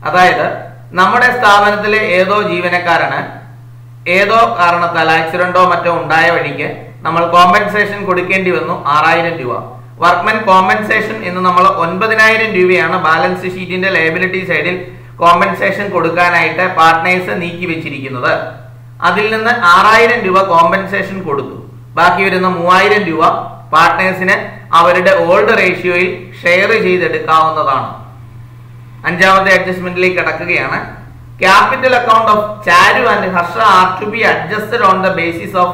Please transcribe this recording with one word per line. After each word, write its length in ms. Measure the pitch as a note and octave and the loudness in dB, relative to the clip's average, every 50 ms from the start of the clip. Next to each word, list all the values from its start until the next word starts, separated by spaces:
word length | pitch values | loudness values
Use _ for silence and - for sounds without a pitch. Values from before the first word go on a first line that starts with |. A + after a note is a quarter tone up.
| - D#3 | -6 -2
അതായത് 380 | F3 F3+ F#3 F3+ E3 D3 D#3 - - - - - - - - - F3 F3+ | 2 4 4 4 4 0 -2 -4 -6 -8 -12 -16 -18 -20 -20 -6 -2 0
നമ്മുടെ 280 | F#3 G3 A3 A#3+ B3 B3 B3 B3 | 0 2 2 2 2 2 2 2
സ്ഥാപനത്തിലെ 640 | A3+ G#3 G3+ G#3 G#3 G#3 G#3 G3+ G#3 G#3 G#3+ G#3+ - E3 F3 F#3 | 2 4 4 4 4 2 0 -2 -2 -2 -2 -2 0 0 0 0
ഏതോ 160 | F#3+ F#3+ G#3 G#3 F3 F3 | 0 2 0 0 0 -2
ജീവനക്കാരന് 680 | E3+ F3 F3 F3 F3 F3 F3 F3 E3 D#3+ C#3+ C#3 C#3 - - - - - - - - - - - - - - - - - - E3+ F3+ | -4 -4 -2 -2 -2 -2 0 0 0 0 0 -2 -4 -6 -8 -10 -14 -18 -20 -20 -20 -20 -20 -20 -20 -20 -20 -20 -20 -12 -6 -2 0
ഏതോ 240 | F#3+ G3+ - E3+ E3+ F3 - - E3+ | 0 2 2 4 2 2 2 2 0
കാരണത്താൽ 500 | F3 F3 F3 E3+ E3+ - - E3 D#3+ D#3+ D#3+ | 0 0 2 0 -2 -2 -2 0 0 0 0
ആക്സിഡന്റോ 440 | D#3+ D#3+ - F3+ F3+ F3+ F3+ F3 F3+ F3+ F3+ | 0 -2 -2 -2 -2 -2 0 2 2 4 4
മറ്റോ 180 | E3+ - E3+ E3+ E3+ E3 | 2 0 -2 -2 -2 -2
ഉണ്ടായ 300 | - D3 D#3 E3 E3+ E3+ E3+ | -2 0 0 2 2 2 0
വഴിക്ക് 320 | D3+ D3 C#3+ C#3 C#3+ D3+ F3+ - - - - - - - | 0 -2 -4 -6 -6 -8 -8 -8 -12 -16 -18 -20 -10 -8
നമ്മൾ 180 | D#3+ E3 E3+ E3+ E3+ E3+ | -4 -2 0 0 4 4
കോമ്പൻസേഷൻ 640 | F3 F3+ F3+ F3+ G3+ G3+ F3 G3 G#3 G3 - - - F#3 F#3 | 4 4 4 4 2 0 0 -2 -2 -2 -2 -4 -6 -4 -2
കൊടുക്കേണ്ടി 420 | F3+ F3+ F3+ F#3 F#3+ F#3+ F#3 F3+ E3+ | -2 -2 -2 -2 -2 -2 -2 -2 -2
വന്നു 180 | D#3 D#3+ D#3+ - - - C#3 D3 | -2 -4 -4 -6 -6 -4 0 0
ആറായിരം 400 | D#3 D#3 E3 E3+ E3+ E3+ E3+ E3 - | 2 2 2 2 0 0 -2 -6 -6
രൂപ. 100 | B2+ A#2+ A2+ - - - - - - - - - | -6 -8 -8 -8 -8 -12 -16 -20 -20 -20 -8 -2
വർക്ക്മെൻ 360 | E3 F3 F3+ F3 - G#3+ A3 G#3+ - F#3+ | 0 0 2 2 0 -2 -2 -2 0 2
കോമ്പൻസേഷൻ 680 | G3 G#3 - - - G#3+ G#3 - A3 G#3+ - - - - F3 F3+ | 4 4 4 2 0 -2 -2 -2 -2 -2 -2 -4 -6 -8 -8 -8
എന്ന് 120 | F3+ F#3 F3+ F#3 | -6 -2 0 2
നമ്മൾ 160 | F#3 F3+ F#3+ G3 - E3+ E3+ | 2 4 4 4 2 0 -2
ഒൻപതിനായിരം 680 | F3+ F#3 F#3 A3 G#3+ A3 A3 A3 A3 A3 A3 A3 G#3+ F#3 | -2 -2 -2 -2 0 2 2 2 2 2 2 0 -2 0
രൂപയാണ് 400 | F3+ F3+ F3+ F#3 E3+ D#3+ D#3+ - - - | 2 2 2 2 2 0 0 -2 -2 0
ബാലൻസ് 460 | D#3 D#3+ E3 F3+ F3+ F3+ F3+ F3+ F3+ - | 0 0 2 0 -2 -2 -4 -6 -8 -8
ഷീറ്റിന്റെ 360 | F#3+ F3+ E3+ F3+ F#3 F#3 G3 F#3 | -8 -8 -6 -6 -4 -2 -2 0
ലയബിലിറ്റി 440 | D#3+ D#3+ D#3+ D#3+ E3+ F#3 F3+ F#3 F#3 F3 E3+ | 0 0 0 -2 -2 -4 -4 -4 -6 -4 -4
സൈഡിൽ 260 | D#3 D3 D3 F3 F#3 F#3 - - - - - - - - | -4 -2 -2 -4 -4 -6 -8 -12 -16 -18 -20 -20 -6 0
കോമ്പൻസേഷൻ 640 | E3+ E3+ F3 F#3+ G3 F#3+ F#3 G3 G3+ F#3+ - G#3 G3+ F#3+ F3+ | 2 4 4 4 2 0 -2 -2 -2 -2 -2 -4 -6 -4 -2
കൊടുക്കാനായിട്ട് 680 | E3+ D#3+ E3 E3 F3 F3 F3 F3 E3+ E3 D#3+ D#3 - - C3 - D#3+ | -2 -2 0 0 0 0 2 2 0 0 0 -2 -2 -2 -2 2 4
പാർട്ട്നേഴ്സ് 520 | E3 D#3+ D#3+ F3 F3+ F3+ F#3 F3+ - G3+ G#3 F3+ | 4 4 4 2 0 0 -2 -2 -2 -4 -6 -6
നീക്കി 240 | E3+ E3+ E3+ F3 F3+ E3 | -6 -6 -8 -8 -6 -6
വെച്ചിരിക്കുന്നത്. 600 | D#3 - - D3+ C#3+ C3 C3 C3 C3 B2 C3 D#3+ - - - - - - - - - - - - - - E3 F3+ | -6 -6 -8 -10 -10 -10 -10 -10 -8 -4 -2 -2 -2 -2 -4 -8 -12 -16 -18 -20 -20 -20 -20 -20 -10 -4 -2 0
അതിൽ 180 | G3 G#3 G#3+ A3 A3 | 0 0 0 0 -2
നിന്ന് 200 | A3 A3 A#3 A#3+ - - - - | -2 -2 -2 -2 2 4 4 4
ആറായിരം 460 | - G3 G#3+ - A#3 A#3 A#3 A#3+ A#3+ G3 | 6 6 4 4 4 4 4 2 0 0
രൂപ 120 | F#3 F#3+ F#3+ - E3 E3+ | 0 2 2 2 4 4
കോമ്പൻസേഷൻ 640 | E3 E3 E3+ F#3+ F#3+ F#3+ - G3 G3 F#3+ F#3+ F#3+ F#3+ D#3+ D#3 | 4 4 4 2 -2 -4 -4 -6 -6 -6 -6 -8 -8 -6 -4
കൊടുത്തു, 280 | C#3 - - C3+ - - - - - - - - - D#3+ | -4 -4 -6 -8 -12 -14 -16 -18 -20 -20 -20 -8 -2 2
ബാക്കി 220 | F3 F3+ - G3 G3 | 2 2 2 2 0
വരുന്ന 240 | F#3+ F#3 F3+ F#3 F3+ E3+ E3+ | 0 0 0 0 0 -2 0
മൂവായിരം 460 | E3+ F3 F3+ F#3 G3+ G#3 G3+ G3+ F3+ E3 | 2 2 4 4 4 4 2 0 0 -2
രൂപ 140 | D#3 D#3 E3 - - - - - - - - - D#3 | 0 0 2 0 0 -2 -6 -10 -14 -18 -8 -2 0
പാർട്ട്നേഴ്സിന് 640 | D#3+ E3+ E3+ - - F#3 F#3+ F3+ - F#3 F#3 G#3 - - - - - - - E3 E3+ | 2 2 2 2 0 -2 -2 -2 -2 -2 0 0 -2 -4 -8 -14 -16 -8 0 2 4
അവരുടെ 340 | E3+ F3+ F3+ F#3 F3+ F#3+ F#3 E3+ E3+ | 4 4 2 4 4 4 4 4 4
ഓൾഡ് 280 | E3+ F#3 G#3 G#3 A3 A3+ G3+ | 4 2 4 4 2 2 2
റേഷ്യോയിൽ 500 | F#3+ F3+ - - - F3+ F3 F3+ F#3 F3+ - - - - - - | 2 0 -2 -2 -2 -2 0 0 -2 -2 -4 -8 -12 -16 -18 -4
ഷെയർ 300 | - F3 F3 F#3 G3+ - A3+ G3+ F#3 | 0 2 2 2 2 2 0 0 2
ചെയ്തെടുക്കാവുന്നതാണ്. 1040 | F#3 F3+ F3+ E3 D#3 D3+ D#3 D#3 D#3+ D#3+ D#3+ D#3+ D#3+ D#3+ D#3 D3 C#3+ C3 B2+ - - - - - - - - - - - - - - - - - - - - - - - - - D#3 | 0 0 0 0 -2 -4 -4 -2 0 2 2 2 2 0 0 -2 0 -2 -2 -4 -6 -10 -14 -18 -20 -20 -20 -20 -20 -20 -20 -20 -20 -20 -20 -20 -20 -20 -20 -20 -20 -20 -8 -6 -6
അഞ്ചാമത്തെ 440 | F3 E3+ F#3+ F#3+ F#3+ F#3+ F#3+ G3 F#3 F3+ | -2 2 2 4 4 2 2 2 0 0
അഡ്ജസ്റ്റ്മെന്റിലേക്ക് 600 | F#3 F#3 F3+ F3+ F3+ F3+ F3 F3+ F#3 F3+ F3+ F3 | 0 -4 -6 -6 -8 -6 -4 -2 -2 0 0 -2
കടക്കുകയാണ്. 600 | D#3+ D#3+ D#3 - F3 F3 F3 C#3+ C3 C#3 D#3+ - - - - - - - - - - - - - F#3+ | -2 -4 -4 -6 -6 -4 -4 -4 -4 -4 -6 -8 -8 -10 -14 -18 -20 -20 -20 -20 -20 -20 -6 -2 2
Capital 480 | F#3 F#3+ - - - C4 - B3+ C4 B3 A#3+ | 4 4 4 4 2 0 0 0 0 2 2
account 300 | A#3+ A3+ A3 A3+ A3+ A3 | 2 2 2 2 4 2
of 80 | G#3 G#3+ G#3 - - - - | 2 0 0 -4 -8 -6 -2
Charu 380 | F3 F3 F#3+ F#3+ G3+ G3+ - G3 - | 2 4 4 4 4 4 2 2 0
and 120 | G3+ G3+ F#3+ F#3 F3+ | 0 0 -2 -2 -2
Harsha 280 | F3 E3+ - - A3+ A3 G#3 F#3+ | -2 -2 -2 -2 0 2 4 4
are 120 | - - - - - | 4 4 2 0 -4
to 40 | G#3+ G#3 | -6 -6
be 80 | A3+ A3+ G#3+ F3 | -4 -2 0 0
adjusted 500 | D3+ - D#3+ E3+ G#3+ G#3 G#3+ - A#3+ A3+ G#3 F#3+ | 0 -2 -4 -6 -6 -6 -6 -4 -2 0 2 2
on 80 | F#3+ F#3 F#3 | 2 2 0
the 80 | F#3 - E3 | -2 -2 -2
basis 320 | E3+ E3+ E3 - - - F#3+ F#3 | -4 -4 -4 -6 -10 -6 -2 0
of 60 | F3+ - | 0 0